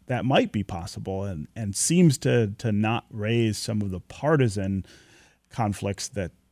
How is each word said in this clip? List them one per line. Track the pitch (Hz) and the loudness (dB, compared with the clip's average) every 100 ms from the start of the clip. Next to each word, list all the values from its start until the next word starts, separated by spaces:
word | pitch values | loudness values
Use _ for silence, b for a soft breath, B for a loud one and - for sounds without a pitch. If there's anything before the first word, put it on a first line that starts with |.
| - | -6
that | 123 | -2
might | 120 143 247 | 2 2 2
be | 107 | -2
possible | 95 90 87 - 101 95 | -4 -6 -8 -10 -6 -6
and, | 101 85 76 | -6 -8 -10
and | - 107 98 | -8 -6 -2
seems | - 175 175 131 | 2 6 6 6
to, | 131 123 107 101 | 2 2 2 -2
to | 117 | -2
not | 104 107 117 - | 0 0 -2 -6
raise | 110 104 117 113 104 | -6 0 2 2 0
some | - 107 | -2 -2
of | 101 | -2
the | 90 | -6
partisan | - - 117 160 123 98 95 98 - b b b b b _ | -10 -4 2 4 4 2 -2 -2 -4 b b b b b _
conflicts | - 107 101 98 101 - | -4 -2 -2 -6 -6 -8
that, | 104 87 - _ | -8 -8 -10 _